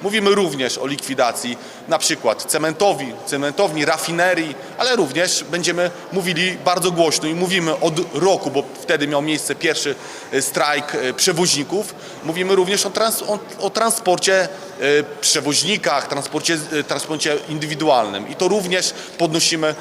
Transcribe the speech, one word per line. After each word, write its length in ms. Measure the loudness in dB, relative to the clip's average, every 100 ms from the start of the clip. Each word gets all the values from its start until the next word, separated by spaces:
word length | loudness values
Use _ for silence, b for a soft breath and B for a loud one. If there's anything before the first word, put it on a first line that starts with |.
Mówimy 340 | -2 2 4 4
również 420 | 2 0 -2 -2
o 100 | -4
likwidacji 680 | -4 -2 2 2 0 -4 -6 B B -2
na 100 | 0
przykład 460 | 2 2 2 0
cementowi-, 720 | 0 0 0 4 2 2 -4 -8 -6
cementowni, 600 | -2 -2 2 2 2 2
rafinerii, 720 | 2 0 2 2 2 -2 -8 B -2
ale 180 | 2 2
również 480 | 2 2 0 0
będziemy 480 | -2 -2 0 0 -2 B B
mówili 440 | -4 -2 0 0 0 0
bardzo 260 | 2 2
głośno 360 | 4 2 2 -2
i 60 |
mówimy 460 | -2 0 0 0 0
od 140 | 0 0 -2
roku, 380 | 2 2 2 0
bo 120 | -2 -2 -6
wtedy 260 | -2 0 2
miał 140 | 0
miejsce 340 | 0 -2 -4 -2
pierwszy, 400 | 0 0 -2 -6 B B B
y, 80 | -2
strajk, 540 | 0 0 0 0 -2 -4
y, 180 | -2
przewoźników. 840 | 0 2 2 2 0 0 -2 -4 -10 B B
Mówimy 320 | -6 -2 2 4
również 300 | 4 2 0
o 40 |
trans-, 340 | 0 0 0 -2
o, 120 | -4 -6 -6
o 100 | -4
transporcie, 760 | 0 0 2 2 2 4 2 2 B B -2
y, 220 | 2 4 2 -2
przewoźnikach, 840 | 0 0 0 0 0 0 2 0 0
transporcie, 500 | -4 -4 -2 0 -2 0
y, 100 | -2
transporcie 540 | -2 -4 -4 -2 0 0 -2
indywidualnym. 800 | -6 -6 0 4 4 4 -2 -6
I 60 | 0
to 120 | 2
również 460 | 2 2 0 0 B B -2
podnosimy 580 | 0 2 0 2 0 -2